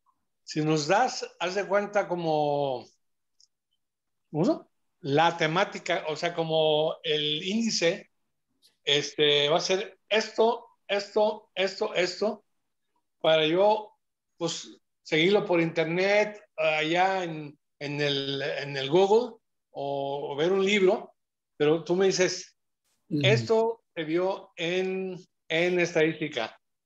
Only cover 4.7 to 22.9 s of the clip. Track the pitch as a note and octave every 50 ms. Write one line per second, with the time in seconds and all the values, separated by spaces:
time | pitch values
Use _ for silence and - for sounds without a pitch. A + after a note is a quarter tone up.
4.7 | _ _ _ _ _ _ - C#3 C#3 D3+ E3 E3+ E3+ - D#3+ D#3 D#3+ F#3 G#3 G3+
5.7 | - F#3 - - E3+ F#3+ - D#3 D3+ - F3 E3+ E3+ E3 E3 D#3+ D#3+ D#3+ D#3 D#3
6.7 | D3+ D3+ D#3 E3 - - - E3 D3+ D3+ D3+ D3+ D3+ D#3 F#3 F#3 G#3+ A3+ A#3 A3
7.7 | - - E3+ E3+ F#3+ - - _ _ _ _ _ _ _ _ _ _ _ _ _
8.7 | _ _ - D3+ C#3+ D3 C#3+ - - - D3+ D3 D3 C#3+ C#3+ C#3+ D#3+ F3 E3+ -
9.7 | F#3 F#3+ A3 - - _ _ - G3+ A3 A3 - - - A3 A3+ A#3+ - - -
10.7 | _ _ _ - G3+ G3+ G3 - - G#3+ G#3+ G#3+ A3 - - _ - F3+ F#3+ F#3+
11.7 | - - G#3+ - - E3+ F3+ F3 - - G3 A3 A3+ - _ _ _ _ _ _
12.7 | _ _ _ _ _ _ _ _ _ _ - D#3+ D#3+ D#3 D#3 D#3 E3 F#3 G3+ G#3+
13.7 | G#3+ G#3 - - _ _ _ _ _ _ _ _ _ - E3+ E3 - - - -
14.7 | - - _ _ _ _ _ - E3+ D#3 E3 F#3+ G#3 G3+ - - F3+ E3+ E3 E3
15.7 | D#3+ E3 D#3+ D#3+ E3 F3+ F#3+ G3 G#3 G#3 G#3 G#3 G#3 - - _ _ - D#3 D#3
16.7 | D#3 D3+ D#3 D#3+ E3+ F3 F#3 F#3+ F#3+ F#3+ F3+ E3+ D#3+ D#3 D3+ C#3+ - _ _ _
17.7 | _ - D3 C#3+ D3 D3 D3 C#3+ C#3+ C#3 C#3 C#3 C#3 C#3 C3+ D#3 - C3+ C3+ C#3+
18.7 | C#3+ C3+ C3 C3+ D#3 F#3 G3 G3 G#3+ A#3 B3 A#3+ - - _ _ _ _ _ _
19.7 | - C#3 C#3 C#3 C#3 C#3 C#3 C#3 C#3 C#3+ D3+ C#3+ C#3+ C#3 D#3+ F3+ G3 F#3+ F#3+ G3
20.7 | G#3 G3+ F#3+ F3+ G#3+ - - - _ _ _ _ _ _ _ _ _ - D3 D3+
21.7 | D#3+ E3 D#3+ - F3 F#3 G3 F#3+ E3+ F3 F#3 E3 - - - - _ _ _ _
22.7 | _ _ _ _